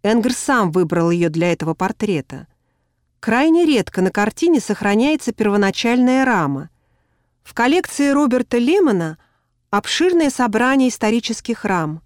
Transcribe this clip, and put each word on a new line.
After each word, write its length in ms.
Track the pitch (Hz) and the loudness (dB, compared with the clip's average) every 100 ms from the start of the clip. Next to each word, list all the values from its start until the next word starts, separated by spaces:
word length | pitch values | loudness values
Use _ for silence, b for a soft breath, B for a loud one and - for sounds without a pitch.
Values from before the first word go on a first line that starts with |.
Энгер 300 | 202 233 233 | 2 0 0
сам 380 | 254 - 262 185 | -4 0 0 2
выбрал 380 | 170 165 170 170 | 0 0 0 0
ее 200 | 175 170 | 2 0
для 240 | 160 175 | 0 -2
этого 200 | 170 160 | -2 -4
портрета. 720 | 156 190 - 208 160 - 135 156 _ _ _ _ _ _ _ | -4 -6 -4 -2 -4 -6 -16 -20 _ _ _ _ _ _ _
Крайне 440 | - 233 311 330 320 | -2 2 4 4 4
редко 360 | 254 180 - | 2 0 -2
на 100 | 185 | -2
картине 480 | 208 208 - 339 311 | 0 -2 0 0 0
сохраняется 720 | - 208 208 208 269 311 - | 0 -4 0 2 2 0 -4
первоначальная 920 | - 208 202 196 - 233 247 247 262 269 | -2 0 2 0 -2 -2 2 2 2 2
рама. 440 | 208 147 135 156 _ _ _ _ _ _ _ | 0 -2 -4 -10 _ _ _ _ _ _ _
В 100 | - | -12
коллекции 560 | - 240 339 - - 277 | -2 0 0 -2 -2 0
Роберта 480 | 277 294 247 - 240 | 2 2 0 0 -2
Лемона 600 | 240 381 330 196 160 160 _ _ _ _ _ | 2 2 2 0 -2 -8 _ _ _ _ _
обширное 600 | 202 - - 359 349 294 | -4 -4 0 2 2 0
собрание 600 | - 240 214 247 269 254 | 0 -2 2 2 2 2
исторических 760 | - 214 226 - 220 - 226 | 0 0 0 -2 -8 -6 -6
рам 380 | 202 180 156 160 | -2 -2 -4 -8